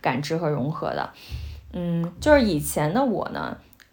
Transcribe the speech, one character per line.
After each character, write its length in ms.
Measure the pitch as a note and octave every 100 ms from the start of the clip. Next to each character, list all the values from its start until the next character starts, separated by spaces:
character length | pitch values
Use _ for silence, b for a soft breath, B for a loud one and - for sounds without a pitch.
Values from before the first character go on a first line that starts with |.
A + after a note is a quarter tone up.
感 200 | - B2
知 160 | D3 D#3+
和 140 | D#3+
融 180 | C#3+ C#3
合 200 | D#3+ -
的。 180 | - - B B B B B -
嗯， 400 | F3+ F3 E3+ E3+ -
就 140 | D4
是 80 | D4
以 160 | A3 D3+
前 340 | D3 - D3+
的 120 | G#3+
我 240 | C4+ F3 -
呢， 280 | - C#2 - B B -